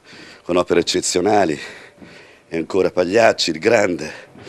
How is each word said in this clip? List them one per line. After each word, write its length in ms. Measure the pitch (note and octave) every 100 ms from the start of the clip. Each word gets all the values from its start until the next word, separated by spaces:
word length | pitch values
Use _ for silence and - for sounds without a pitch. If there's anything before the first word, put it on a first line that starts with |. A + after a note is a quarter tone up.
| - - - -
con 140 | - F2+
opere 240 | F2+ E2+
eccezionali, 760 | E2 F#2 D#2+ F2+ F#2 G#2+ E2+ D2 - - - - - - - - -
e 100 | E2
ancora 340 | D#2+ G2 F2
Pagliacci, 600 | F2+ F2 G#2 A2+ G2 -
il 80 | D#2
grande, 520 | F#2 A2+ G2+ E2 D2+ - - -